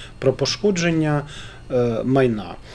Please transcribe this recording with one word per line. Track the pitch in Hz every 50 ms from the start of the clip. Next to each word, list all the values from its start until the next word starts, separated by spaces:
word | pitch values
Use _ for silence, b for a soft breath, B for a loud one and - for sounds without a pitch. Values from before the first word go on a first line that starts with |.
| B B B -
про | - 131 117
пошкодження, | - 139 - - - - 208 196 175 170 175 165 160 156 151 147 147 143 151 B B B B B B B -
е, | 131 123 120 117 113 110 113
майна. | 120 131 135 135 123 113 104 92 85 85 - B B B